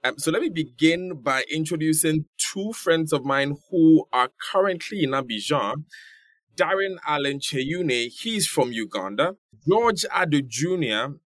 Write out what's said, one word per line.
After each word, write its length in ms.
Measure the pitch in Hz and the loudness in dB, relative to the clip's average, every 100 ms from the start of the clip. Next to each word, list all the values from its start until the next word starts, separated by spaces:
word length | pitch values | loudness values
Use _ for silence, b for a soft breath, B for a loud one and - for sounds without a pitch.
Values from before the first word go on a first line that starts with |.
Um, 160 | 127 131 | -2 -2
so 100 | 151 | -2
let 140 | 175 | 0
me 60 | 339 | -2
begin 720 | 165 147 - 160 170 185 160 | -4 -8 2 2 2 -4 -6
by 200 | 123 131 120 | -2 -2 -2
introducing 760 | 156 160 170 156 156 160 156 156 _ | -4 -4 -2 0 2 2 0 -2 _
two 340 | - 196 202 | -8 -4 -6
friends 400 | 226 - 165 160 | -4 0 2 2
of 140 | 151 131 | -2 0
mine 320 | 139 139 143 _ | 0 0 -4 _
who 340 | 180 160 156 - | 4 8 8 6
are 160 | 127 123 _ - | 0 0 _ -4
currently 500 | 196 196 180 - 208 | 0 0 0 -6 -4
in 80 | 143 | 0
Abidjan. 760 | 135 127 110 101 143 104 135 151 B B B B B _ - | -2 -2 -6 -2 0 0 -4 -8 B B B B B _ -2
Darren 420 | 170 190 196 180 - | 0 2 -2 -6 -4
Allen 320 | 147 139 139 | -2 0 -2
Cheyune, 680 | - 139 131 175 170 123 120 | -4 -4 -4 -2 0 0 -2
he's 340 | - 226 220 170 | -6 -4 -2 0
from 260 | - 123 | 0 0
Uganda. 680 | 117 104 104 95 101 165 202 _ _ 151 | -2 -4 -4 -4 0 -2 -2 _ _ 2
George 380 | 220 233 196 - 185 | 4 4 0 -2 0
Ado 280 | 180 147 | 2 2
Junior 720 | 131 113 165 180 135 107 131 143 | 0 -4 -2 0 0 0 -2 -8